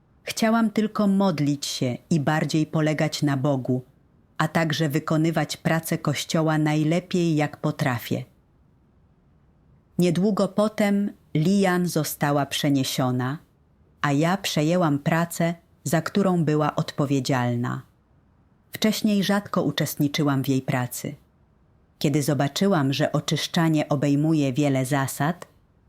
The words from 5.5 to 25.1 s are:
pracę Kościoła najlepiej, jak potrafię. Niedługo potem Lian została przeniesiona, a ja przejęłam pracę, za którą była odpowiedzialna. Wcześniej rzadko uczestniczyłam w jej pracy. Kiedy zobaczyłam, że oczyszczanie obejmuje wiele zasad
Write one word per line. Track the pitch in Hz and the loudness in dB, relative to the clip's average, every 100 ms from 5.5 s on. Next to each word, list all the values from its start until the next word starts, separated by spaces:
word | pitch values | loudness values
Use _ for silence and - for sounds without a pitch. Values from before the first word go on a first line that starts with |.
| - | -4
pracę | 165 160 - 165 | -2 -2 -2 -4
Kościoła | - 135 - 165 156 156 | -2 -4 -2 0 0 2
najlepiej, | 151 151 151 175 180 180 170 151 | 2 2 0 0 -2 -2 0 0
jak | 147 - | -2 -2
potrafię. | 151 151 139 120 - 120 131 _ _ _ _ _ _ _ _ _ _ _ _ _ _ _ _ - | -4 -2 -2 -4 -4 -6 -8 _ _ _ _ _ _ _ _ _ _ _ _ _ _ _ _ 0
Niedługo | 180 170 208 196 190 | 0 2 0 0 0
potem | - 214 - 202 202 202 - _ 151 | 0 0 0 0 0 -2 -6 _ -2
Lian | 160 202 190 180 175 | 2 2 2 2 0
została | 156 147 - 147 147 139 | -2 -4 -2 0 0 0
przeniesiona, | - 151 139 131 - 127 127 127 151 - _ _ _ _ _ | -2 0 0 0 -2 -2 0 -4 -6 -12 _ _ _ _ _
a | 147 | 0
ja | 143 165 196 | 2 2 0
przejęłam | - 160 151 180 165 143 | -2 0 2 2 2 0
pracę, | 160 165 170 - 170 170 _ _ | 0 0 -2 -2 -2 -4 _ _
za | 139 160 | -2 -2
którą | 160 202 190 175 151 | 0 0 2 2 2
była | 151 151 - | 2 0 -2
odpowiedzialna. | - - 139 139 127 131 120 120 123 131 - _ _ _ _ _ _ _ _ | -4 -2 0 0 0 0 0 -2 -4 -6 -10 _ _ _ _ _ _ _ _
Wcześniej | - 220 - 220 202 | -2 0 0 2 2
rzadko | 180 202 202 185 | 2 0 -2 -2
uczestniczyłam | 151 - 151 - 143 151 147 135 | 0 0 -2 0 -2 0 0 0
w | 135 | 0
jej | 131 | 0
pracy. | 131 131 123 - - 143 _ _ _ _ _ _ _ _ | 0 -2 -4 -8 -10 -12 _ _ _ _ _ _ _ _
Kiedy | 156 147 | 0 0
zobaczyłam, | 143 139 139 - 196 185 135 | 0 0 -2 0 2 2 2
że | 135 151 | 0 0
oczyszczanie | 156 - 151 - 170 165 151 - | 0 -2 -2 -2 0 2 2 0
obejmuje | 143 147 143 156 160 135 | 0 2 2 2 2 2
wiele | 127 143 135 127 | 2 2 0 0
zasad | 139 135 | 0 -2